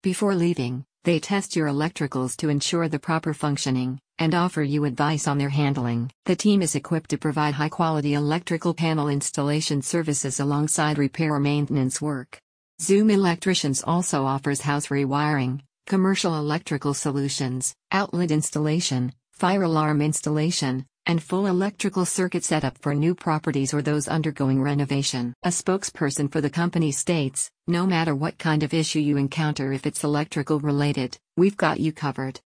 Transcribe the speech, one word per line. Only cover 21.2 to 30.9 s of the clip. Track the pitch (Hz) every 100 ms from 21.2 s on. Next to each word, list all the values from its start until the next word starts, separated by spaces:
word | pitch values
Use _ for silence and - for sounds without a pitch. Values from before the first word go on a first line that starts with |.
full | - 185 202
electrical | 180 196 - 202 190
circuit | 175 - 185 175
setup | - 156 135 -
for | 147
new | 143 156
properties | 180 - 156 156 139 135
or | 147
those | 147 151 139
undergoing | 156 151 139 135 135
renovation. | 139 143 139 139 139 131 120 123
A | 180
spokesperson | 175 - 185 - - 143 135 143
for | 160
the | 147
company | 165 170 170 156
states, | 139 - 170 135 - - _ -
"No | 175 190
matter | 170 165 139
what | 160 -
kind | 165 151
of | 151
issue | 165 156 156
you | 147 143
encounter, | 139 147 156 143 135
if | 135 151
it's | -
electrical | 147 147 151 151 139 151
related, | 147 143 147